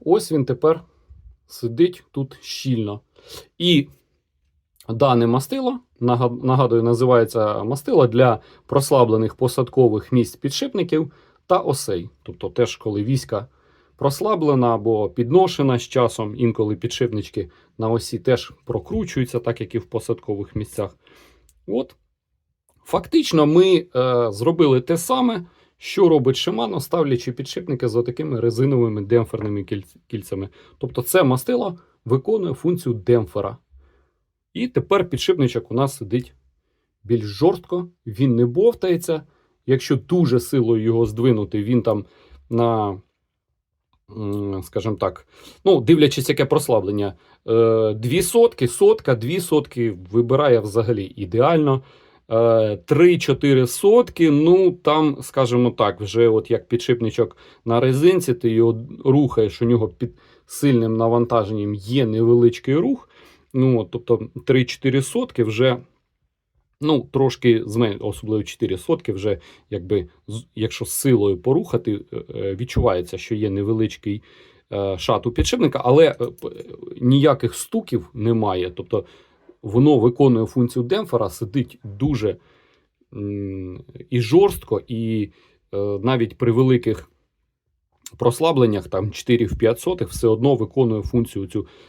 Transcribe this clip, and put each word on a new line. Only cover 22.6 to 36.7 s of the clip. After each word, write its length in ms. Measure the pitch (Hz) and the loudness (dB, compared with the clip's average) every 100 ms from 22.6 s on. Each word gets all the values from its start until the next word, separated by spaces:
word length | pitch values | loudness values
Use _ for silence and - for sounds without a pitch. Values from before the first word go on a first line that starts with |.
| _ _ | _ _
Фактично 600 | - 180 - 330 - 160 151 | -4 -4 0 -2 2 2 4
ми, 400 | 165 190 170 - 127 | 6 4 2 0 -2
е, 360 | 127 123 113 | 0 0 0
зробили 480 | 101 139 165 151 127 | 0 -2 2 4 2
те 160 | - 170 | 0 -4
саме, 500 | - 254 247 190 175 _ _ _ | -2 0 0 -2 -8 _ _ _
що 320 | - - 175 | -8 2 4
робить 280 | 151 127 131 | 4 2 -2
Shimano, 440 | - 220 226 170 | -4 -4 -4 -6
ставлячи 520 | - 175 143 120 - | -4 -2 0 -2 -4
підшипники 560 | 120 139 - 175 131 120 | -10 -10 -10 -8 -4 -2
з 80 | 117 | -2
отакими 440 | 123 127 156 117 | -2 -6 -6 -2
резиновими 600 | 117 110 135 131 113 104 | -2 0 0 2 0 -2
демпферними 580 | 98 120 113 110 107 101 | 0 0 0 -6 -6 -6
кільц-, 340 | 92 101 - _ - | -6 -10 -10 _ -12
кільцями. 420 | 110 - 98 98 _ - - | -12 -10 -10 -10 _ -20 -12
Тобто 240 | 127 127 | -8 -6
це 200 | - 185 | 0 2
мастило 560 | 143 127 - 247 202 175 _ _ | 2 0 -2 -4 -4 -10 _ _
виконує 500 | 117 135 - 220 175 | -4 -2 0 -2 -2
функцію 400 | 131 170 175 131 | -4 -4 -2 -4
демпфера. 600 | 110 123 120 107 104 101 120 _ - _ _ _ _ _ _ _ | -4 2 2 2 -6 -8 -10 _ -20 _ _ _ _ _ _ _
І 160 | 180 247 | -8 -4
тепер 420 | - - 196 180 | -4 0 0 0
підшипничок 600 | 135 - 180 127 113 - | -4 -2 0 0 -2 -6
у 40 | |
нас 220 | 117 139 - | -2 -2 -4
сидить 380 | 98 123 - _ _ _ _ | -6 -6 -6 _ _ _ _